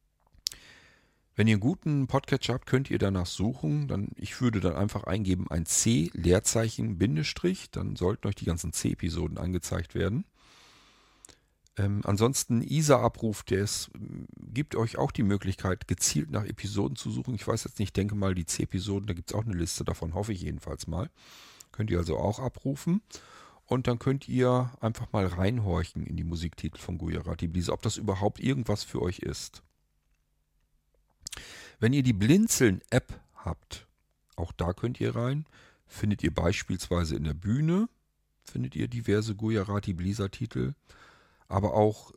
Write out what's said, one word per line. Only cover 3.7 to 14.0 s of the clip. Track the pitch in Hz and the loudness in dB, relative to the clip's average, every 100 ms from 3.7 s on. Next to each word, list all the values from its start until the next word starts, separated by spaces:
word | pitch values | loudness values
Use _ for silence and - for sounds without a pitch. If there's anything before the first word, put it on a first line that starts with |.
| 151 143 | -2 -2
Dann, | - - - | -4 -4 -8
ich | - - | -10 -2
würde | 123 101 | 0 2
dann | 92 76 | 0 0
einfach | 104 104 | -2 -2
eingeben, | - 101 92 92 - | -2 -2 2 0 0
ein | 82 82 | -2 0
C, | - - 123 170 | 2 4 4 2
Leerzeichen, | - 85 90 - 113 113 - 113 90 | 0 4 4 4 0 0 -2 -4 0
Bindestrich. | 95 151 151 - 175 190 - | 2 2 -2 -2 -2 -2 -6
Dann | 92 92 101 | -6 -6 -2
sollten | 90 107 104 | -2 0 -4
euch | |
die | 101 - | -2 -2
ganzen | 85 82 | -2 -4
C-Episoden | - - - 87 82 82 - | -2 -2 0 -2 -2 -4 -4
angezeigt | 90 90 - 85 85 | -2 -2 -2 -4 -4
werden. | - 90 120 202 _ _ - - - - _ _ _ - - _ _ _ - | -2 0 0 -4 _ _ -20 -20 -20 -20 _ _ _ -20 -20 _ _ _ -2
Ähm, | 101 101 - | 0 0 0
ansonsten | 98 117 139 - 117 | 2 4 2 0 0
isa-Abruf, | - 147 151 127 117 - 113 104 | 2 2 6 6 4 0 -2 -4
der | - 98 | -2 0
ist, | 104 - - - | 0 -4 -8 -10